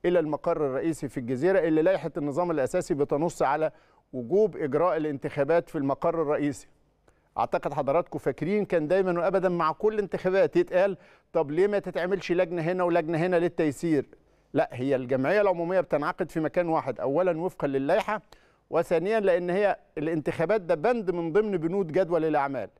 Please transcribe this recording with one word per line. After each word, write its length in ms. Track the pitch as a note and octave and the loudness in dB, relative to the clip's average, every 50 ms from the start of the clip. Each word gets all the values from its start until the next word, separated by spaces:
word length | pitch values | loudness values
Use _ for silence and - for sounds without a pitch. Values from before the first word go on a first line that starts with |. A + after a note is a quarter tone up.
| - | 0
إلى 140 | F3+ F3+ F3 | 2 2 2
المقر 380 | D#3 D3+ D3+ - - E3+ E3+ | 0 0 -4 -4 -2 -2 -2
الرئيسي 500 | D#3 D3+ C#3 C3 C3+ - E3 D#3 - - B2+ | 0 -2 -2 -2 -2 -2 -4 -4 -4 -8 -8
في 80 | - D3 | -8 -8
الجزيرة، 400 | A#2+ A2+ C3 B2 D3 F#3 G3 F#3+ | -6 -4 -4 0 2 2 2 4
اللي 220 | D#3 E3+ D#3 D#3 | 2 2 2 4
لائحة 300 | D#3+ F3+ F#3+ F3 - D#3+ - | 4 2 2 0 -2 -6 -6
النظام 340 | E3+ C#3+ D3 C3 D#3 F3+ F3 | -4 -6 -4 -2 -2 -2 0
الأساسي 420 | E3 D3 B2+ B2 - F3+ E3 - F3 | 0 0 0 0 0 -2 -2 -2 0
بتنص 480 | C#3 C#3+ - D3+ C#3+ D#3+ F3 - - | -2 0 0 0 0 0 -2 0 0
على 300 | D#3 C3 C#3+ D#3 D#3 D3+ - _ _ _ _ _ _ _ - | 0 0 2 0 -2 -4 -4 _ _ _ _ _ _ _ -10
وجوب 440 | B2+ A#2+ A2+ D#3+ G3+ G#3+ G3 - | -10 -6 0 2 2 2 2 0
إجراء 400 | - D#3 C#3 B2+ D3 E3 F3+ D#3+ | -4 -4 -2 0 2 2 2 2
الانتخابات 720 | D#3+ D3+ D#3 C#3+ A#2+ - D3 - - F#3 C#3 E3 E3+ E3 - | 0 -2 -2 -4 -4 -6 -6 -2 -2 0 2 2 0 0 -2
في 80 | - | -6
المقر 440 | D#3+ C3+ C3+ C3+ - - E3+ E3 E3 | -4 -2 -2 -2 0 0 -2 0 0
الرئيسي. 460 | D#3 C#3 D3+ C#3+ D3 D3 B2+ - - - _ _ _ _ _ _ _ _ _ _ _ _ _ | 0 0 0 0 0 -2 -4 -6 -14 -20 _ _ _ _ _ _ _ _ _ _ _ _ _
أعتقد 360 | - A#2 - - F3 - E3+ C#3+ | -2 -2 0 -2 -4 -2 -2 -4
حضراتكم 460 | D3+ C#3 C3 C#3 E3+ F3 - - C#3+ | -2 0 2 2 0 0 -2 -8 -4
فاكرين 460 | - D3 C3 - D3+ E3 G#3 G#3+ G3 | -4 -4 -4 -2 -4 -2 0 -2 0
كان 220 | - F#3 E3+ D3+ | 0 0 0 2
دايمًا 320 | D3+ F3+ G3 F#3+ F#3 F3 F3 | 2 2 2 2 0 0 0
وأبدًا 300 | E3 F#3+ F#3 G3 F3 F#3 | 0 0 0 2 0 0
مع 220 | F3 E3+ E3 D#3 | 0 2 0 0
كل 280 | D#3 _ - G#3+ G#3+ G#3+ | 0 _ 0 0 0 0
انتخابات 560 | G3+ F3 - F3+ - F#3 F#3 F#3+ F3 D3+ - | -4 -4 -6 -2 -2 0 4 4 2 4 4
يتقال: 420 | F3 F3 F3 - F3+ F#3+ G3+ F#3 - - - - _ _ _ - | 2 2 4 2 2 2 2 0 -6 -12 -20 -20 _ _ _ -2
"طب 180 | E3 D#3 C#3 | -2 0 0
ليه 160 | D3 E3 F#3+ | 2 2 2
ما 120 | G#3 G#3 G3 | 2 2 -2
تتعملش 520 | G3 F3+ - F3+ E3+ F3+ G3 F#3 - - | -2 -4 -4 -4 -2 -2 -2 -4 -2 -2
لجنة 300 | F3+ F3 F#3 E3 F3 F3 | 0 0 0 0 -2 -2
هنا 220 | D3+ E3 F#3 F#3 F3+ | -2 -2 0 0 0
ولجنة 340 | F3 E3+ F3 D#3+ D#3 E3+ | 2 2 2 0 0 0
هنا 180 | D#3 E3+ F#3 F3+ E3+ | 0 0 2 2 2
للتيسير؟" 680 | E3+ E3+ - - E3 D3+ C3 - - E3+ D#3 C#3 B2 _ - _ _ _ _ _ _ _ - | 2 0 0 0 0 0 0 -2 0 2 2 0 0 _ -16 _ _ _ _ _ _ _ 0
لا، 160 | - D#3 - | 0 0 0
هي 240 | - B2 B2+ C#3 C3+ | -4 -6 0 0 0
الجمعية 460 | B2+ C3 A#2+ C3+ C3 C3 D3+ F#3 G#3+ | 0 0 -2 -2 0 2 2 2 4
العمومية 380 | G3+ G3 F3+ E3+ E3+ E3+ F#3 F#3 | 4 2 2 0 -2 0 0 0
بتنعقد 520 | E3 - - D3 D3+ E3+ F3+ - F3+ - | 0 0 -2 -2 0 -2 -4 -4 -6 -4
في 80 | - E3 | -2 -2
مكان 300 | D#3 D3 - F3+ F3 E3+ | -2 0 0 0 0 0
واحد، 300 | D#3+ D#3 C3 C3+ A#2+ - | 0 -2 -2 -4 -6 -4
أولًا 400 | G#2 C3 C#3 E3 F#3+ F#3 E3+ D#3 | -2 0 0 2 2 2 0 0
وفقًا 260 | E3+ F#3 - - D#3+ | -4 -6 -4 -4 -4
للائحة، 540 | C#3+ C3+ C3+ C3+ C#3+ F3 A3 F#3+ - G#3+ G#3 _ _ - _ _ _ _ _ _ _ | -2 -2 -2 0 2 0 0 0 -2 -6 -6 _ _ -20 _ _ _ _ _ _ _
وثانيًا 500 | - D#3+ E3 - F3+ D#3+ E3 G3 A3+ A3 | -2 -2 0 2 0 0 2 0 0 2
لأن 300 | G3+ F#3+ E3+ F3+ F3+ F3 | 2 2 2 2 0 0
هي 280 | F3 G3 G#3 G3 E3+ - _ _ _ | 0 2 2 0 0 -2 _ _ _
الانتخابات 640 | E3 D3+ D#3 E3+ D#3+ C#3 E3+ - - E3 E3 G#3+ A3 | -6 -4 -2 -2 -2 -2 -4 -2 -2 0 0 0 -2
ده 140 | F3 E3 F3 | 2 0 -2
بند 360 | D#3 D3+ A#3 B3 A#3 G3+ F3 | 2 2 0 0 0 -2 -2
من 220 | F3 F3 E3+ E3 D3+ | -2 -2 -4 2 2
ضمن 240 | G#3 A3 G#3+ G3 | 2 2 2 -2
بنود 300 | F3 D#3 E3 F3+ G3+ G3 D#3 | -2 -2 0 0 -2 -2 0
جدول 340 | C#3+ F#3 F#3+ D#3+ F3 E3 D#3 | 0 0 0 2 0 0 2
الأعمال. 440 | D#3+ D3+ C#3+ C#3 C#3 C3+ B2 G2+ F#2 _ | 2 0 0 0 -2 -4 -6 -6 -8 _